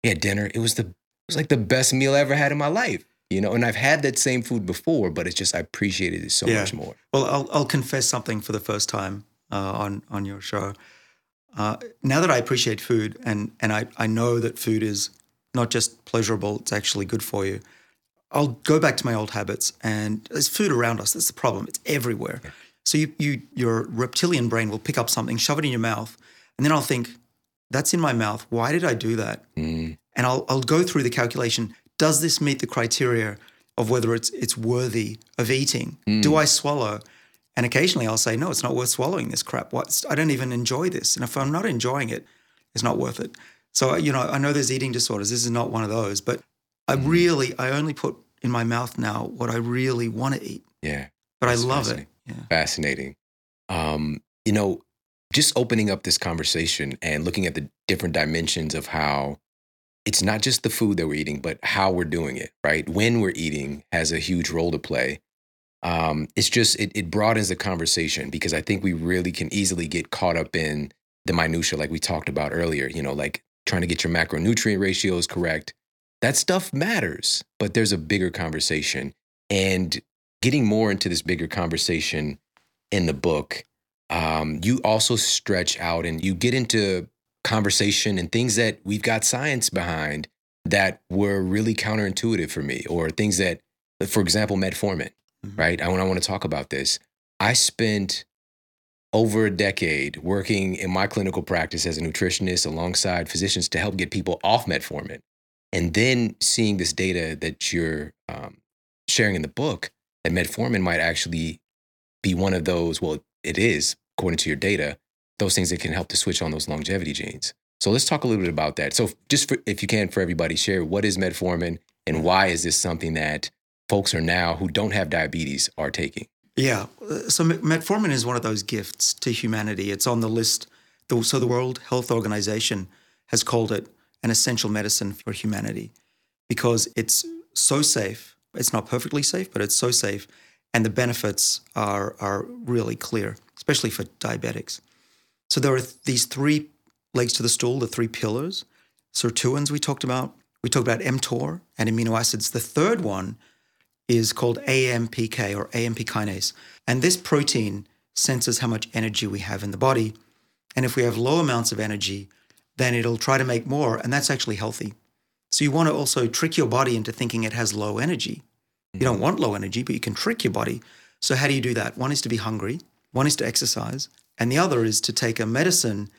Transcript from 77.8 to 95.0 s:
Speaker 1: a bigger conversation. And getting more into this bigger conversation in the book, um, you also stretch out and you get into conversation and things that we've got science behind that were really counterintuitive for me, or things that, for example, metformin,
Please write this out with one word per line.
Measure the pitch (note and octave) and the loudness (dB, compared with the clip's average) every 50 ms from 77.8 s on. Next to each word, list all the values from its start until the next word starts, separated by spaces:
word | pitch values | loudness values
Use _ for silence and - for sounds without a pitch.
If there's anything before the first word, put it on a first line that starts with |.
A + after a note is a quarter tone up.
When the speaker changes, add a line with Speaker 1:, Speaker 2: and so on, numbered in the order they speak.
| A2 F#2+ | 4 4
Speaker 1:
a | G2 | 2
bigger | E2+ D#2 D#2 G2+ G2 F#2 F2+ | 0 0 0 0 2 2 0
conversation. | E2 - F2 D#2+ D#2+ D#2+ - - D#2+ D#2 D2 - - - C2+ C#2 - _ _ _ _ _ _ _ | -2 -4 -6 -4 -2 -2 -2 0 0 0 -2 -2 -4 -4 -6 -8 -10 _ _ _ _ _ _ _
And | G2+ G2 F#2+ F#2+ F#2+ F#2 F#2 E2 - - _ _ _ _ _ _ _ _ | 0 2 2 2 2 2 0 0 -2 -6 _ _ _ _ _ _ _ _
getting | - B2+ B2+ D3 B2 | 2 4 4 6 4
more | G#2 G#2 A2 A2+ G#2+ | 4 4 4 4 2
into | G2 F2+ - F#2 | 2 0 0 -2
this | F2 E2+ | -2 -2
bigger | - - F2+ D#2+ E2+ | 0 -2 -2 -2 -2
conversation | E2 - G2+ F2 E2 E2 D#2+ - - F2 D#2+ D2+ - - D#2 D2+ D2 C#2+ - _ _ _ _ _ _ _ _ _ _ | -4 -2 -2 -2 0 0 0 0 0 0 0 0 -2 -2 -2 -2 -4 -6 -8 _ _ _ _ _ _ _ _ _ _
in | - G2+ F2+ | 0 2 2
the | D#2+ C#2+ | 2 0
book, | C2+ - F2 D#2+ D2 C#2 _ - - - _ _ _ _ _ _ _ _ _ | 2 2 2 2 2 -2 _ -8 -10 -10 _ _ _ _ _ _ _ _ _
um, | E2+ E2+ D#2+ D#2+ D#2+ D#2 D#2 D#2 D#2 - E2+ | -2 0 0 0 0 0 -2 -2 -4 0 2
you | G#2 B2 C3 - | 2 2 4 4
also | G#2+ A2 A2 A2 - A#2+ | 4 4 6 4 2 2
stretch | A2 - - - - _ - G2+ F2+ F2+ - - - | 2 2 2 0 0 _ 0 0 2 2 0 -2 -2
out | F2 E2+ E2 E2+ E2 | -2 -2 0 0 0
and | E2+ D#2+ D#2+ E2+ | -2 -4 -2 0
you | F#2+ F#2+ | 0 0
get | F2 A#2+ B2 B2 | 2 2 2 2
into | C3+ A#2+ G#2+ - A2+ G#2 G2 F#2+ F2+ F2 - _ _ _ _ _ _ _ | 2 2 2 2 2 4 2 0 -2 -2 -6 _ _ _ _ _ _ _
conversation | - A2+ A2 G#2 G2+ G2 - G2+ G#2 G2+ - - G#2+ G2+ | 2 2 4 4 4 4 4 4 4 2 2 2 2 2
and | F#2 F2 E2 | 0 0 0
things | - A2+ B2 B2 G2+ | 0 2 2 2 2
that | A2 A#2 A2 F#2+ - _ | 2 2 2 0 -2 _
we've | G2 G#2 G#2+ | -2 -2 0
got | - A#2 A2+ A2 - | 2 2 2 2 2
science | - - B2 C#3 D3+ C#3 B2 A2 - | 2 2 2 0 0 0 2 0 0
behind | - F#2 F2 E2+ E2 D#2+ D#2 D2+ D2 D2+ D2+ - _ _ _ _ _ _ _ | 0 0 0 0 -2 -2 -2 -2 -4 -4 -6 -10 _ _ _ _ _ _ _
that | - - G2+ G2 F#2+ F#2 - _ _ | 2 4 4 4 2 0 -4 _ _
were | F2+ F#2+ G2+ G2+ G2 G2 | 0 2 2 2 2 0
really | F#2 F#2 F#2 G#2 A2 A2+ A2 | 0 2 2 2 2 2 0
counterintuitive | - - G#2+ G#2+ G#2+ G#2 G2 G2 - - A#2 A2+ F#2 E2 D2+ | 0 -2 -2 0 0 0 -2 -2 -2 0 0 2 0 0 -2
for | - - | -4 -4
me, | C#2+ C#2+ B1+ B1+ - - | -4 -4 -4 -6 -4 -2
or | E2 E2+ E2 D#2+ | -2 0 0 0
things | D#2 - G#2+ G#2 F#2+ | 0 2 2 2 4
that, | G2 G2 F2+ E2+ - _ _ _ _ _ _ _ _ F#2+ | 2 2 0 0 -4 _ _ _ _ _ _ _ _ -4
for | F#2+ - A2 | 0 2 2
example, | G2 F2 F2 G#2+ G#2+ G2 G2+ | 2 2 2 0 0 0 0
metformin, | F#2+ F#2+ F#2 F#2 - - G2+ F#2+ D#2+ | 0 0 -2 -2 -2 -2 -2 -2 -4